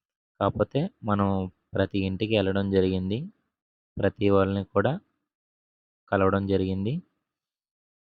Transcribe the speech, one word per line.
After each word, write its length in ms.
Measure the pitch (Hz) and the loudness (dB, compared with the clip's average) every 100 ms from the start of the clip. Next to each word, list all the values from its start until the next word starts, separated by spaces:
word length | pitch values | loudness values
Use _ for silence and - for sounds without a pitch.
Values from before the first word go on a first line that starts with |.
| _ _ _ - | _ _ _ -4
కాకపోతే 500 | 101 104 104 139 170 - | -2 0 -2 -2 -4 -6
మనం 460 | 110 101 101 95 92 - _ | -2 0 0 0 -4 -10 _
ప్రతి 240 | 98 95 101 | -2 -2 -2
ఇంటికి 380 | 95 92 107 110 | -4 -4 0 0
వెళ్ళడం 340 | 95 98 98 | 2 0 0
జరిగింది. 560 | 95 92 95 92 113 185 - _ _ _ _ _ - | 2 2 0 -2 -4 -8 -16 _ _ _ _ _ -4
ప్రతి 320 | 98 - 101 | -2 0 2
వాళ్ళని 340 | 98 95 98 | 4 2 0
కూడా 360 | 95 101 113 170 - _ _ _ _ _ _ _ _ _ _ | -2 0 0 -2 -8 _ _ _ _ _ _ _ _ _ _
కలవడం 340 | 98 95 98 98 | 2 2 2 0
జరిగింది. 560 | 95 95 95 104 165 - _ _ _ _ _ _ _ _ _ _ | 0 0 -2 -4 -6 -10 _ _ _ _ _ _ _ _ _ _